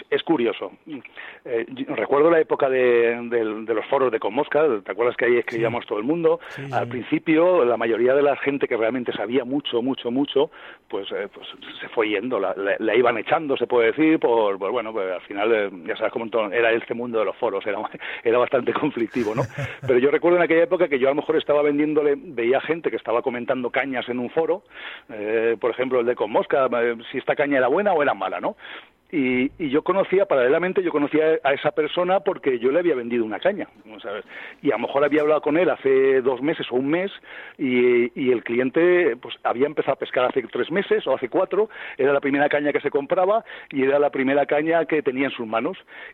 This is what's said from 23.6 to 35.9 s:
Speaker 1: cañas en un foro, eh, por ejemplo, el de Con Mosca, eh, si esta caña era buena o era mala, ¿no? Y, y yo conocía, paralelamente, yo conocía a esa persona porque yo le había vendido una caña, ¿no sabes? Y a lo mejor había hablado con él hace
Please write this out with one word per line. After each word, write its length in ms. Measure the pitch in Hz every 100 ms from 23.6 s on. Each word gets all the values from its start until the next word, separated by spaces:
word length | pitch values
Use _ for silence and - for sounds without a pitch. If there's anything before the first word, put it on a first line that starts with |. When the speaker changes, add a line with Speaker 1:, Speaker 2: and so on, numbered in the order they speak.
| 120
Speaker 1:
cañas 380 | 131 135 127 120
en 100 | 123
un 100 | 120
foro, 340 | 160 156 185 - - - - -
eh, 460 | 110 104 113 117 110
por 120 | 123
ejemplo, 300 | 113 127 127
el 40 | 117
de 100 | 123
Con 160 | 107
Mosca, 360 | 156 196 147 127 120
eh, 140 | 120 117 -
si 60 | 131
esta 180 | - 143
caña 220 | 143 139
era 100 | 127
buena 240 | 165 208
o 100 | 170
era 100 | 139
mala, 280 | 104 95 90
¿no? 160 | 143 - - - - _ _
Y, 400 | 151 127 127 135 -
y 80 | 147
yo 140 | 143
conocía, 420 | - 190 - 185 196
paralelamente, 560 | 139 123 160 180 190
yo 100 | 175
conocía 460 | 147 143 151 156 160
a 100 | 139
esa 180 | 139 151
persona 500 | - 151 - 180 196
porque 380 | 196 165 143 123
yo 120 | 120
le 80 | 151
había 160 | 175 131
vendido 300 | 117 120 110
una 140 | 98
caña, 280 | 180 202 101 -
¿no 160 | 107 104
sabes? 240 | 107 104 - - - -
Y 80 | 143
a 40 | 113
lo 40 | 113
mejor 160 | 135
había 180 | 147 151
hablado 200 | 151 151
con 160 | 151 156
él 120 | 175
hace 520 | 123 135